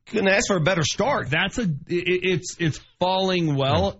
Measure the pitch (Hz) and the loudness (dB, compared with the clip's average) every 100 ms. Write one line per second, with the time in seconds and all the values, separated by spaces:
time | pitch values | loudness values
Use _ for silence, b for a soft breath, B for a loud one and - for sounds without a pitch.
0 | - 208 190 202 240 190 151 185 147 - | -6 -2 2 2 2 2 2 2 -2 0
1 | 220 247 127 160 190 247 208 143 - 175 | 0 0 -2 -2 -2 -2 -2 -4 -4 -4
2 | 175 180 180 180 - - 165 - - - | 0 0 0 -2 -4 -4 -2 -4 -10 -4
3 | 180 190 190 180 160 139 135 156 190 - | 0 0 0 0 0 0 2 2 2 0